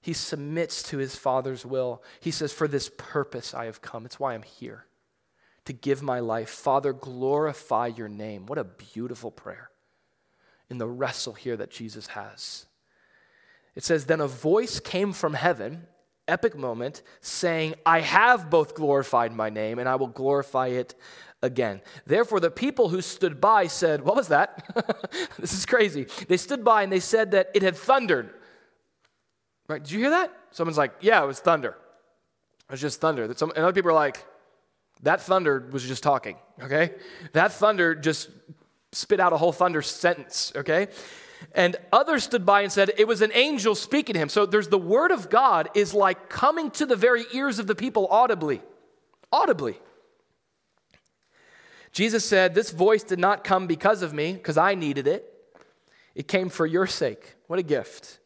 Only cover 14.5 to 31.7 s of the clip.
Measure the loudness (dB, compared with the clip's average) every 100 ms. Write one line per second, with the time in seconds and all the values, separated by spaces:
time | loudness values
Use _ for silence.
14.5 | 0 0 -8 -6 -4 -4 -2 -4 -2 -2
15.5 | -2 -6 -12 -18 _ _ _ -6 -2 -2
16.5 | -4 -8 -6 -8 -10 _ _ -12 -4 -2
17.5 | 0 -4 -2 2 2 4 4 6 4 4
18.5 | 2 2 -2 0 0 2 0 0 -2 -4
19.5 | -4 -6 -4 -2 -2 -4 -4 0 0 -2
20.5 | -4 -2 -4 -6 -10 -20 -20 -20 _ -4
21.5 | -2 -4 -4 -14 -20 0 0 2 2 0
22.5 | 0 -4 2 2 2 -6 -2 -2 2 4
23.5 | 4 2 0 0 2 2 0 2 2 2
24.5 | -2 -8 -6 -4 -6 -6 -8 -10 -8 -8
25.5 | -6 0 2 2 0 -10 -12 -2 -2 0
26.5 | 0 4 4 4 0 2 0 4 2 2
27.5 | 2 2 -2 4 4 4 0 0 -14 -20
28.5 | _ _ _ _ _ _ _ _ _ _
29.5 | _ _ -10 -8 -2 0 2 0 -8 _
30.5 | -6 -2 2 0 2 4 4 4 0 2
31.5 | 2 0